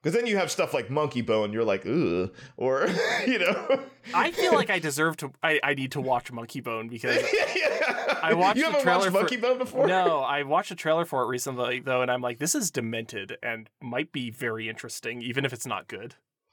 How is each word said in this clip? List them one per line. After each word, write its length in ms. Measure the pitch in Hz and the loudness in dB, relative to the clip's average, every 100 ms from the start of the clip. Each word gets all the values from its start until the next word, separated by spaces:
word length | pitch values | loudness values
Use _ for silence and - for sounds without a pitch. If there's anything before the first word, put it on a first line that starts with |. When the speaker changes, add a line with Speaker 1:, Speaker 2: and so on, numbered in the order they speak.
Speaker 1:
'Cause 100 | 151 | 2
then 140 | 214 233 | 2 2
you 80 | 202 | 0
have 160 | 170 | 0
stuff 200 | - 165 | 0 0
like 160 | 143 107 | 0 0
Monkey 320 | 143 151 123 | 0 0 -2
Bone, 320 | 110 110 104 | 2 2 2
you're 120 | 110 | 0
like, 200 | 113 98 | 2 0
"Ugh," 480 | 101 147 117 87 90 - - - | 0 2 2 2 -2 -6 -20 -2
or, 300 | 127 135 185 180 - | 0 2 2 0 0
<laughs> 200 | - 247 | 0 0
you 140 | 233 | 0
know? 400 | 175 202 - 269 - - - | 0 0 0 -2 -2 -18 -2
Speaker 2:
I 160 | 165 294 | 0 0
feel 240 | 339 370 | 2 4
like 160 | 302 233 | 4 4
I 80 | 185 | 0
deserve 380 | 151 139 160 156 | 0 0 0 0
to, 160 | 139 - | -12 -2
I, 160 | 165 151 | 0 2
I 100 | 139 | 2
need 160 | 139 131 | 0 -2
to 80 | 147 | -4
watch 300 | 131 120 - | 0 0 -2
Monkey 300 | 120 117 135 | -12 -10 -10
Bone 260 | 120 113 113 | -6 -6 -6
because 280 | 120 120 - | -6 0 0
Speaker 1:
<laughs> 400 | - 415 - 370 | 2 0 0 0
Yeah. 600 | 302 - 294 - - - | 0 0 0 0 -2 0
Speaker 2:
I 100 | 165 | 2
watched 220 | 165 190 214 | 4 4 4
Speaker 1:
You 60 | 320 | 2
Speaker 2:
the 40 | |
Speaker 1:
haven't 120 | 285 | 2
Speaker 2:
trailer 140 | 220 180 | 4 4
Speaker 1:
watched 120 | 190 | 4
Speaker 2:
for 60 | 196 | 4
Speaker 1:
Monkey 160 | 165 247 | 2 0
Bone 220 | 240 254 | 0 0
before? 280 | 254 - 226 | -2 2 2
Speaker 2:
No, 320 | 185 175 156 | 4 4 2
I 240 | 131 143 | 2 -2
watched 260 | 139 160 202 | 2 0 0
a 60 | 170 | -4
trailer 280 | 156 160 | 2 2
for 180 | 165 135 | 2 0
it 20 | 120 | 0
recently, 540 | 123 135 123 123 123 | -2 -4 -2 -2 -2
though, 220 | 135 127 | 0 0
and 80 | 123 | 2
I'm 100 | 123 | 0
like, 160 | 123 120 | -2 -2
"This 160 | 156 | -2
is 160 | 302 190 | 0 -2
demented 680 | 143 113 113 113 107 98 - | -4 -4 -6 -6 -8 -8 -8
and 260 | 120 113 107 _ | -6 -8 -10 _
might 300 | 120 123 156 | -8 -6 -6
be 180 | 143 120 | -6 -8
very 380 | 113 120 113 110 | -6 -4 -4 -6
interesting, 540 | 110 117 - 117 120 | -8 -12 -10 -8 -8
even 220 | 120 123 | -4 -2
if 80 | 135 | -2
it's 140 | 123 - | -6 -6
not 220 | 101 - | -6 -6
good." 260 | 101 120 - _ _ _ | -12 -12 -16 _ _ _